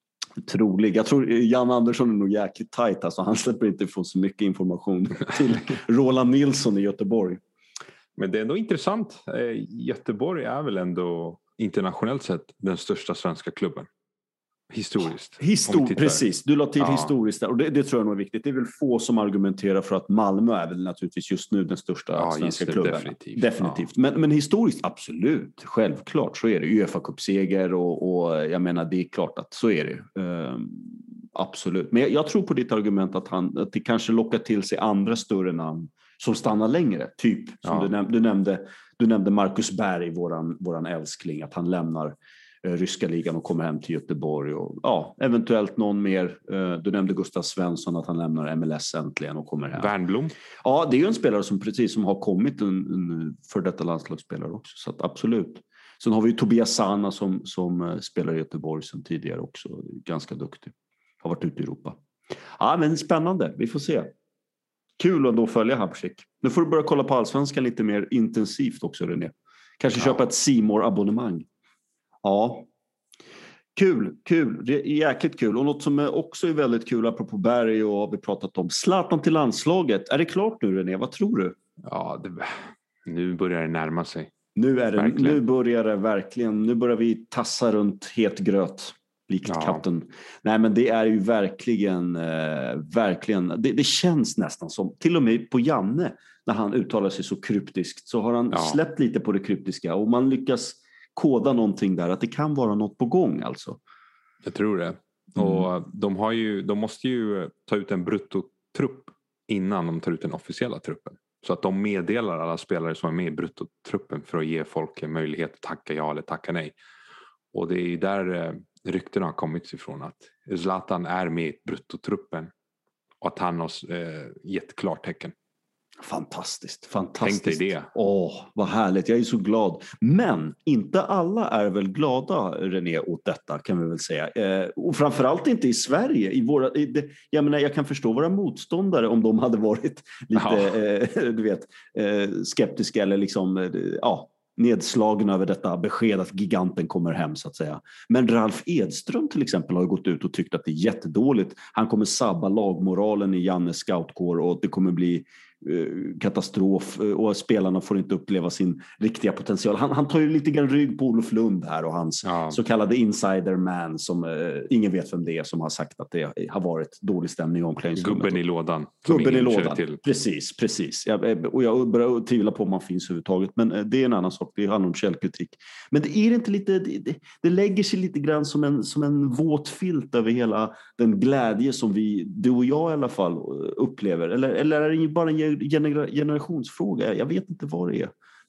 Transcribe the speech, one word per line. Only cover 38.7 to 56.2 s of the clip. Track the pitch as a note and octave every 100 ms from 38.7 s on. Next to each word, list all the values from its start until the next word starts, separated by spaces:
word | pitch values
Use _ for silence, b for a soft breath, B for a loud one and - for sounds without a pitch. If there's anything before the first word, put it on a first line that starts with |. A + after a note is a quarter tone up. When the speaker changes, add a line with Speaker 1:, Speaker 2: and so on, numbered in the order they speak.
| B B -
Speaker 1:
du | A2+
nämnde | G#2+ F#2+
Marcus | G2+ F#2+ G#2 - F#2+
Berg, | G2+ F2 E2+
våran, | E2+ F2 E2 E2 D#2+
våran | F2+ E2 E2+
älskling, | E2 D#2 - E2 D2+
att | D2+
han | F2 F2
lämnar, | F2+ E2 D#2+ D2+ - b b b b
eh, | F2+
ryska | F2 F#2 - E2+
ligan | E2+ E2 D#2+
och |
kommer | - E2+
hem | E2 D2+
till | - D#2
Göteborg. | - D2+ D#2 D2+ D2
Och, | D2+ - -
ja, | - F2+ - -
eventuellt | C3 A#2 A2+ A2+ G2+ -
någon | G#2 G2+
mer. | G2+ F#2+ F2+ - -
Eh, | F#2+ F#2
du | E2+ F#2+
nämnde | G2 F#2+
Gustav | F#2 F#2 F2+
Svensson, | - F#2+ F2 E2 - E2+
att | D#2+
han | E2
lämnar | D#2+ D#2 D2+
M | D#2+
L | D#2+
S | D2+ - D#2+
äntligen | D2+ - D2 D2+
och | D2+
kommer | D2+ C#2+
hem. | C#2+
Speaker 2:
Wernbloom. | G2+ G2 F2+ A2 D#3 B B B
Speaker 1:
Ja, | - C#3+ D#3+
det | B2+
är |
ju | F#3+
en |
spelare | A3+ C3 G#2
som | G2 G2
precis | G#2+ - G#2+
som | A2 G2
har | G2
kommit, | - F#2 C3+ C#3+
en, | G2+
en | F#2 F#2 F#2 F2 E2 D#2+ - -
för | G2+
detta | F2+ F2
landslagsspelare | E2+ D#2+ - D#2+ - E2 E2
också. | - - -
Så | -
att | -
absolut. | - - A2+ A#2 E2+ - _ b b -
Sen | A#2+
har | A2